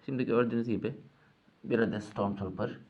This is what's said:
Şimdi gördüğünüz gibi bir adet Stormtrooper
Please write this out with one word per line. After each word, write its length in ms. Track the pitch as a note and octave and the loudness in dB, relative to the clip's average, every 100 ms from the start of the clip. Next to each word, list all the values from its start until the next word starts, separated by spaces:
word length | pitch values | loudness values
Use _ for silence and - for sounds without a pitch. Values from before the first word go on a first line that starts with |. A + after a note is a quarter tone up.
Şimdi 200 | - C3+ | -4 -2
gördüğünüz 440 | B2+ A#2 A#2+ A#2 A#2 | 2 4 4 2 0
gibi 280 | G#2 A2 C3+ - _ _ _ _ _ | -2 -2 -8 -14 _ _ _ _ _
bir 140 | - A#2 | 0 2
adet 260 | A2+ G#2+ | 4 0
Stormtrooper 760 | G#2 - G2+ G2+ G2 F#2+ A2 - - | -6 -2 -2 0 -6 -4 -6 -6 -16